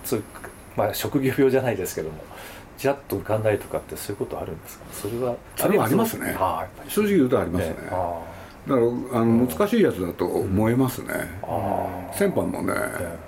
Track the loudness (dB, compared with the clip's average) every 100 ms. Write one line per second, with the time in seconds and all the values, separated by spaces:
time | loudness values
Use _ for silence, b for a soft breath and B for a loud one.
0 | -2 -4 -4 -16 -16 -18 -8 -2 -2 -2
1 | -2 2 2 4 6 6 2 0 -4 -4
2 | -6 -10 -14 B B B B -2 0 0
3 | -4 -6 0 2 2 2 0 -6 -6 -10
4 | -8 -6 -6 -6 -8 -10 -14 -18 -14 -8
5 | -6 -2 -2 -4 -8 -2 2 4 4 2
6 | 2 -2 -6 0 0 0 -6 -12 -4 0
7 | 4 4 6 4 2 0 0 -4 -4 -4
8 | -2 -4 -10 -14 -18 -14 0 4 4 2
9 | -2 2 6 6 4 2 2 6 4 2
10 | -4 -2 0 0 2 4 4 4 2 0
11 | -6 -6 -6 -8 -4 -2 0 -2 -2 -6
12 | -8 0 2 2 -2 -2 -2 -2 -2 -4
13 | -6 -8